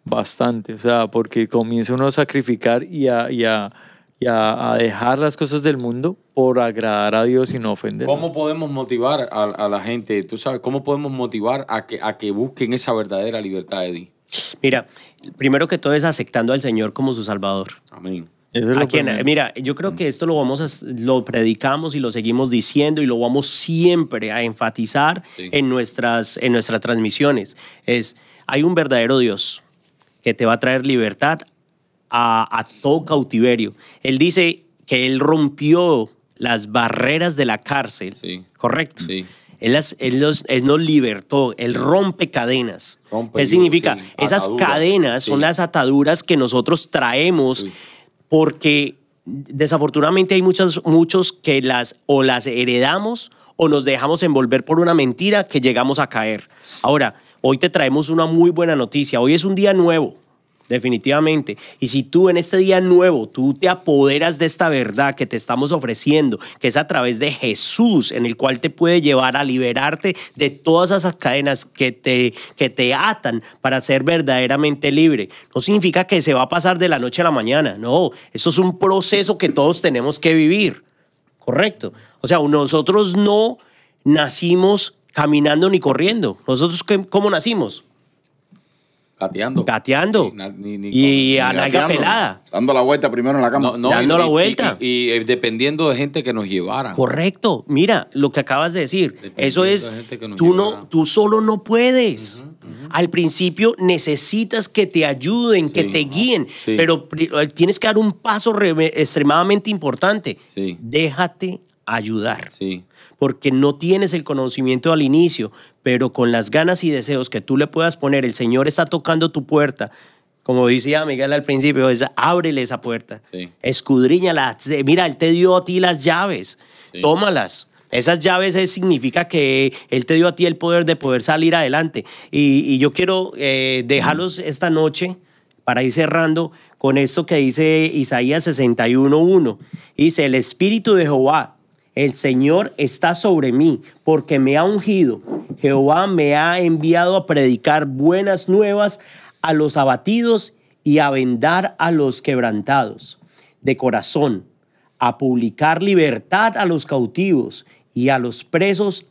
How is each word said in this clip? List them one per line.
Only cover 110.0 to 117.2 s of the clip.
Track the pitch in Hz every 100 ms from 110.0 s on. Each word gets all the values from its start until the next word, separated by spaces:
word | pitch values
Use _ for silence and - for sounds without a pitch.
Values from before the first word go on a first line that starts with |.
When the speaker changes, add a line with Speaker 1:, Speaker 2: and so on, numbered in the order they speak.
| 185 214 170 98 _
Speaker 2:
Sí. | - 98 87
Speaker 3:
Déjate | 113 143 160 135 175 - 185 185 - _ -
ayudar. | 117 107 110 110 113 -
Speaker 2:
Sí. | - 98 92 92 _ - _
Speaker 3:
Porque | 139 131 143
no | 131 143 143
tienes | 165 190 196
el | 170 151
conocimiento | 143 131 123 131 131 165
al | 160
inicio, | 143 147 170 - 107 - - _
pero | - 123 127
con | - 120
las | 117 107
ganas | 151 165 180
y | 170
deseos | 143 123 139